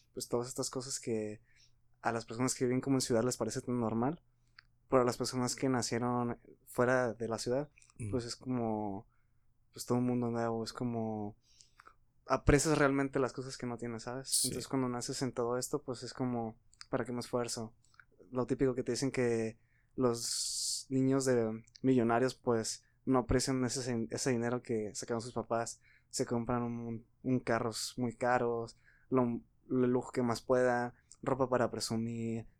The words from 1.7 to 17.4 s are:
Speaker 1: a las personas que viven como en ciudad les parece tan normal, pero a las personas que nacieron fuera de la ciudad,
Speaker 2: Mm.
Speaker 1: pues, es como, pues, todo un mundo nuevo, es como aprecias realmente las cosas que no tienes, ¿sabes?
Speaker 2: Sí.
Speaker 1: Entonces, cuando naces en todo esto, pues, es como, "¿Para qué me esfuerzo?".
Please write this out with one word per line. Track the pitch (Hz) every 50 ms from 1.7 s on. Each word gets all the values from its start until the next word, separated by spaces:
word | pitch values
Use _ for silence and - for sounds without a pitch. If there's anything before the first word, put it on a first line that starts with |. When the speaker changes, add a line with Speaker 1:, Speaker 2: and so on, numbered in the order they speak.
| _ _ _ _ _ _
Speaker 1:
a | - 117
las | 117 117 -
personas | - 113 113 131 127 -
que | - 135
viven | 123 123 127
como | - 139 135 131
en |
ciudad | - - 120 110 117
les | 123 123 -
parece | 117 113 - 131
tan | - - 123 123
normal, | 117 107 110 113 120 143 175 - _ _ _ _ _ _ _ - - _ _ _ _ _
pero | 131 131 120
a |
las | 123 117 -
personas | 123 - 127 127 123 120 -
que | - 143 131
nacieron | 131 120 113 - 120 117 123 123 123 123 120 120 120 - - - - - _ -
fuera | - - 123 123 131 127 127 117 104
de | 120 113 110
la | 113 107
ciudad, | - 123 123 135 151 - _ - - - _ -
Speaker 2:
Mm. | 110 101
Speaker 1:
pues, | 131 123 117
es | 120 -
como, | - - 127 127 120 117 113 107 107 107 101 98 98 - - _ _ _ _ _ _ _ _ _ _ _ _ _
pues, | - -
todo | - 123 123
un | 123 123
mundo | 123 123 120 117
nuevo, | 117 117 117 117 113 113 110
es | 110 -
como | - 127 120 117 113 110 110 110 107 104 104 - - _ _ _ _ - _ _ - _ - - _ _ _ _ _ _ -
aprecias | - - - - 147 139 - 160 151 143
realmente | 147 135 139 139 139 135 - 139
las | 131 120 -
cosas | 139 127 135 131 -
que | 127 123
no | 120 113
tienes, | 117 120 113 110 -
¿sabes? | 123 123 135 135 -
Speaker 2:
Sí. | - - - 131
Speaker 1:
Entonces, | 143 127 117 -
cuando | 139 135 127 123
naces | 120 123 - - 127 -
en | 139 123 -
todo | 127 117 117 120 127
esto, | 127 - - 131 -
pues, | - 123 - 127
es | 113 -
como, | - 127 127 123 117 113 110 110 - _ - - _ - -
"¿Para | 139 120 110
qué | 123
me | 123 120
esfuerzo?". | 117 - - 123